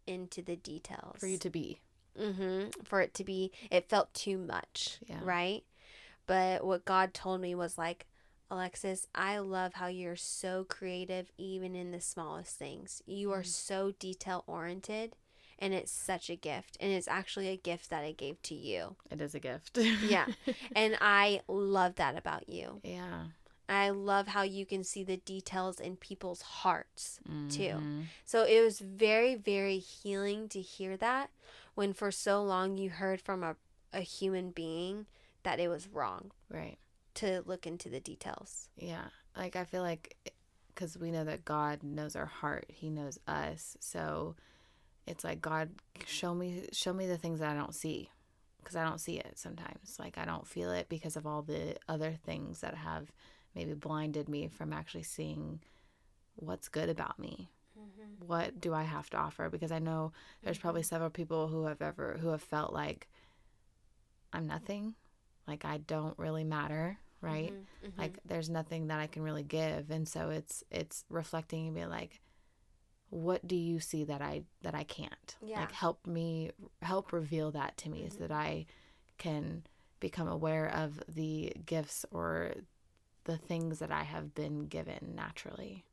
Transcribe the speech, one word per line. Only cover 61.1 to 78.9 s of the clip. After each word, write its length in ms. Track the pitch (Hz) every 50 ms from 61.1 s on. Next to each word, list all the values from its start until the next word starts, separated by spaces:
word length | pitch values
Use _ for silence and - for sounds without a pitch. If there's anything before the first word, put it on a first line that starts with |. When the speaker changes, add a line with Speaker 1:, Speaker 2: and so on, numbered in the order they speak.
| 160 175 170 160 165 160 156 160
Speaker 2:
who 160 | 156 160 156
have 160 | 156 147 147
ever, 360 | 151 156 - - 143 - - 156
who 120 | 160 165
have 120 | 156 151 -
felt 300 | - 151 151 151 - -
like, 340 | - 147 151 151 - - - - - - - - - - - - - _ _ - _ _ - - _ - _ _ _ - - -
"I'm 140 | 165 160 151
nothing. 480 | 151 160 - - 202 202 208 220 220 - - - _ _ _ _ _ _ - -
Like, 180 | 151 151 -
I 120 | 147 151 151
don't 400 | 151 - 160 156 156 - - -
really 240 | 165 156 156 160 156
matter," 560 | 156 156 151 147 151 151 156 160 180 202 - - - - -
right? 300 | - 165 156 156 160 180 202
Speaker 1:
Mm-hmm. 320 | 196 196 - - - - 202
Mm-hmm. 120 | 175 196
Speaker 2:
Like, 180 | 165 160 180 - -
there's 240 | 170 170 165 160 160
nothing 380 | 165 160 156 156 165 165 160 156
that 120 | 156 151
I 80 | 151 156
can 160 | - 156 156
really 200 | 156 151 151 143
give. 460 | 147 - 156 160 156 156 156 147 151
And 160 | 156 160 160 151
so 220 | - 160 160 156
it's, 340 | 156 156 156 - - - - -
it's 340 | - - 165 - - - - -
reflecting 580 | 165 170 160 - - 165 160 - 165 160 160 160
and 80 | 156
being 140 | 170 170 165
like, 320 | 165 170 - 165 - - _ _ _ - - _ _ _ _ _ - - _ _ _ _ _ -
"What 380 | 190 170 160 175 180 - - 175
do 80 | 185
you 240 | 175 170 170 170 165
see 240 | 160 - - 156 151
that 160 | 147 147 139
I, 220 | 143 143 147 147 151 - - - -
that 120 | 170 156
I 80 | 151 151
can't? 520 | - - - 147 - - - _ - - -
Speaker 1:
Yeah. 200 | 220 214 220 208
Speaker 2:
Like, 100 | 160 104
help 340 | - - 180 170 - - -
me, 460 | 175 170 165 165 165 165 160 160 160 - - 190 - - -
help 320 | - 170 185 190 190 - -
reveal 380 | 170 160 143 165 160 156 156
that 260 | 151 147 139 - - -
to 120 | - 156
me 200 | 156 160 - 160
so 60 | 202
Speaker 1:
Mm-hmm. 60 | - 165 165
Speaker 2:
that 40 |
I 340 | 151 151 151 156 151 156 160 - - - - -